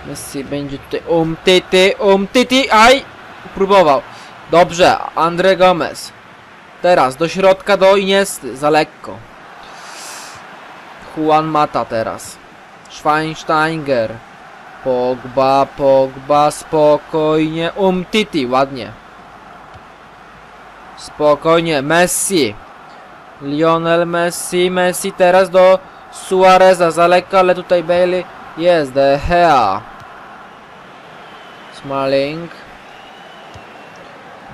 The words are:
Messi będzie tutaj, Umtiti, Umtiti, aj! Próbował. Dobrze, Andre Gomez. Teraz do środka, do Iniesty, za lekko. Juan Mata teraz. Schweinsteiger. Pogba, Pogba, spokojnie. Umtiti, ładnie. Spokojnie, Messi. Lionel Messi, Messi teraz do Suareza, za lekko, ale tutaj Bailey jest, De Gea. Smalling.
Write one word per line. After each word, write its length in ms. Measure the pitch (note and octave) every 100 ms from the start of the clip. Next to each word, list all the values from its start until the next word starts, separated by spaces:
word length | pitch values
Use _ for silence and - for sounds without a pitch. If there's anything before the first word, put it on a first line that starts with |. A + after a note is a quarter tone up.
| C#3+
Messi 360 | C#3+ - C#3+
będzie 340 | C3 C#3+ C#3+ C#3
tutaj, 240 | - C3 -
Umtiti, 840 | E3+ D#3+ D#3+ F#3+ F#3 - F#3 F#3+ -
Umtiti, 720 | G3+ G3 G3 B3+ B3 B3+ C4
aj! 340 | G#3+ A#3 C4+ - - - - - F3+
Próbował. 460 | F#3+ G3+ D#3 C3 - - - - -
Dobrze, 460 | D#3+ E3+ E3 D#3 - G1+ -
Andre 420 | E3 F3 F#3+ F3
Gomez. 540 | F#3 F3 G#2 - - - - - - - - -
Teraz 340 | F3 F3 C3 C3
do 120 | E3
środka, 500 | F#3 F#3+ F#3+ - F#3+
do 180 | F#3+ G3+
Iniesty, 600 | F#3+ G3 F#3+ - C3 C3
za 120 | D3
lekko. 480 | D#3 D#3 - - G2+ - - - - - - - - - - - - - - - - - - - D#3+
Juan 280 | D#3 D#3 D#3
Mata 400 | D3+ D3 C3+ A#2
teraz. 520 | A2+ A2 E2+ - - - - - - -
Schweinsteiger. 1200 | - D3+ D3+ D#3+ D#3 - D#3 D#3 D#3+ C#3+ B2 A2 A2+ - - - - - -
Pogba, 840 | C3 B2 B2 B2 B2+ C3+ C3 C#3 C3+ -
Pogba, 760 | C#3 C3+ C3+ C3+ C#3 D3 D3
spokojnie. 1200 | - - D#3+ D3+ D3 - D#3+ D#3 D#3 D#3 D#3+ E3 -
Umtiti, 720 | F#3+ F3+ F3 A3 G#3 D#3+ B2
ładnie. 440 | B2+ C#3 C3 G2+ - - - - - - - - - - - - - - - - - - - - -
Spokojnie, 840 | - - D3 D3 E3 E3 E3 D3
Messi. 760 | C#3+ E3 F3 - - F#3 A2+ G#2 - - - - - - - -
Lionel 640 | C#3 D3 E3 E3 E3 E3+ E3+
Messi, 680 | E3+ F3 - - F3+ F3+
Messi 400 | F#3 F3+ F3 G3
teraz 380 | G3 F3+ F#3 F#3
do 300 | F#3 F#3 F#3+ - - -
Suareza, 800 | - - F#3 F#3 F#3 F#3 F3+ E3+
za 160 | D#3+ E3+
lekko, 320 | F3+ F3+ F#3+
ale 160 | F#3 F3+
tutaj 280 | F3 F3+
Bailey 400 | E3 F3 F3+ F3+ E3+ - - -
jest, 340 | F3 E3+ C#3
De 280 | C3+ C#3 C#3+ -
Gea. 520 | F3 E3+ C3+ G#2 F#2+ - - - - - - - - - - - - - - - - - - -
Smalling. 800 | - C#3+ C3+ C3+ C#3 C#3 D#3+ E3+ - - - - - - - - - - - - - - - - - - - -